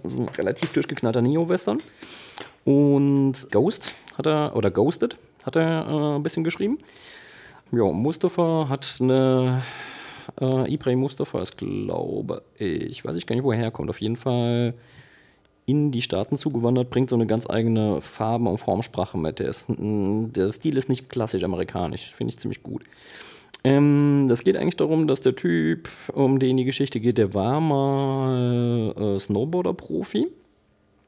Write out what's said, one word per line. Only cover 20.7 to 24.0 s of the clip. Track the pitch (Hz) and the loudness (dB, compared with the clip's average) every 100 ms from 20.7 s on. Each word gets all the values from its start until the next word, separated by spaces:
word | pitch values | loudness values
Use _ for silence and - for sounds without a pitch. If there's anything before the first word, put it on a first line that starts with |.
| 135 | -2
ist | 135 | -2
nicht | 123 - | -4 -4
klassisch | 123 107 95 | -4 -2 -2
amerikanisch, | 87 87 92 90 85 - - | -2 -2 -4 -4 -4 -6 -12
finde | - - | -8 -8
ich | - | -6
ziemlich | 113 - | -10 -10
gut. | - - - - - - - - - - | -10 -12 -12 -20 -20 -20 -20 -20 -18 -2
Ähm, | 135 139 147 143 | 4 6 6 6